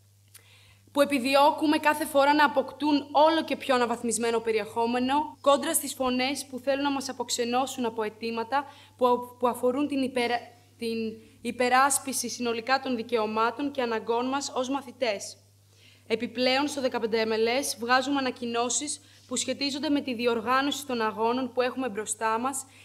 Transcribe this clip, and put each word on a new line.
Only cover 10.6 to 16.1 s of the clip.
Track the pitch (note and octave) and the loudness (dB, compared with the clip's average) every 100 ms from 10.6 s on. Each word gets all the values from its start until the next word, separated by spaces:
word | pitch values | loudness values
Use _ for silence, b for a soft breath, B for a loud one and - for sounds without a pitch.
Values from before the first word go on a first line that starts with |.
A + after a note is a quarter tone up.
| _ - | _ -8
την | A3+ A3+ A3 A3 B B | -4 -4 -4 -8 B B
υπεράσπιση | A#3+ A#3 B3 B3+ C#4+ C#4 C4+ - A#3 | -6 0 4 6 6 2 -2 -6 -6
συνολικά | - A#3+ A#3 A#3 C4+ | -4 -2 -2 0 0
των | C4+ A#3 | 0 -4
δικαιωμάτων | A#3+ A#3 G#3+ A3 A#3 A#3+ C#4+ | 0 0 0 2 0 0 -4
και | C4+ | -2
αναγκών | A#3 A3 A3 A#3 B3+ | -2 -2 -2 0 0
μας | C#4 C#4 | -2 -4
ως | B3 B3+ | -4 -2
μαθητές. | C#4 B3+ - A#3+ G3 - - _ _ b b b b b | -4 -6 -4 -4 -4 -8 -16 _ _ b b b b b